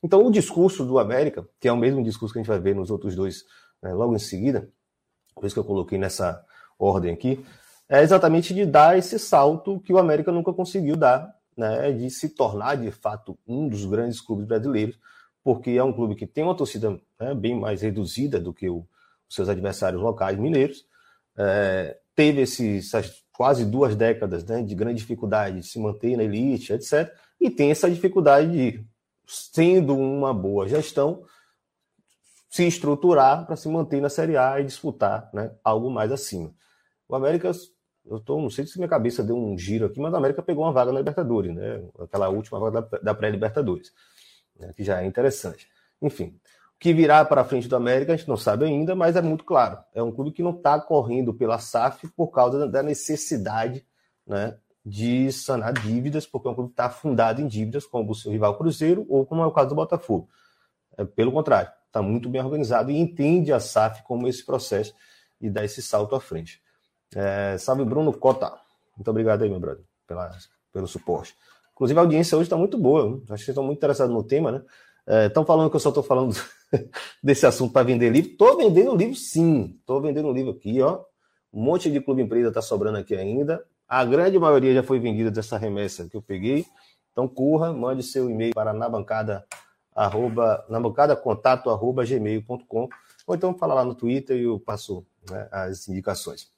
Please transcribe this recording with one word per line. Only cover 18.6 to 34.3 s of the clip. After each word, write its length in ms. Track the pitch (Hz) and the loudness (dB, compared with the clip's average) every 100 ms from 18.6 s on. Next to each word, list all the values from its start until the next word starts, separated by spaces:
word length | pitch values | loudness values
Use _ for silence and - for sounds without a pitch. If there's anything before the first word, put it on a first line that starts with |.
| 95 | -6
o, 200 | 87 85 _ _ _ _ | -6 -10 _ _ _ _
os 60 | |
seus 160 | - 95 | -6 -2
adversários 500 | 95 98 92 95 90 | -2 -4 -2 -2 -2
locais 380 | 110 101 95 98 | -4 -2 -2 -2
mineiros, 480 | 123 131 135 - _ _ _ _ _ - | 0 2 0 -2 _ _ _ _ _ -4
é, 640 | 101 98 101 95 87 - _ | 0 2 2 0 -4 -10 _
teve 260 | - 151 143 | 2 4 4
esse, 380 | 127 - 117 101 | 0 0 -2 -2
essas 440 | 90 113 - - _ _ | -2 -4 -4 -12 _ _
quase 300 | 127 135 110 | 0 2 0
duas 280 | 120 139 | 2 0
décadas, 480 | 104 113 110 104 87 | 2 0 0 -2 -6
né, 200 | 85 113 | -4 -6
de 120 | 110 | -4
grande 260 | 98 110 117 | -4 -4 -4
dificuldade 600 | 107 117 107 107 101 92 | -8 -8 -2 -2 -2 -6
de 60 | 87 | -12
se 120 | - | -6
manter 380 | 107 104 117 123 | -6 -4 -2 0
na 80 | |
elite, 480 | 110 104 131 123 - | -2 0 -2 -2 -4
et 100 | 104 | -6
cetera, 320 | - 147 165 - _ _ | 0 0 0 -8 _ _
e 120 | 339 | -2
tem 200 | - 143 | 2 2
essa 200 | 151 175 | 4 2
dificuldade 600 | 170 185 190 147 139 156 | 2 0 4 6 6 6
de, 320 | 170 127 110 110 _ _ _ _ | 2 0 -2 -14 _ _ _ _
sendo 680 | - - - 165 185 147 | -18 -8 2 6 6 4
uma 380 | 135 135 139 135 | 2 0 0 -2
boa 340 | 113 95 101 95 | 0 -2 -2 0
gestão, 580 | 143 151 - 143 180 - _ _ _ _ _ _ _ _ _ _ _ _ | -2 -2 0 0 -2 -12 _ _ _ _ _ _ _ _ _ _ _ _
se 180 | - 175 | 0 0
estruturar 800 | 170 147 147 180 160 135 147 170 | 0 -2 2 4 6 6 4 -2
pra 100 | 160 | -8
se 120 | 156 | -4
manter 320 | 160 160 143 | -4 -2 -2
na 80 | 143 | -2
Série 280 | 143 160 | -2 0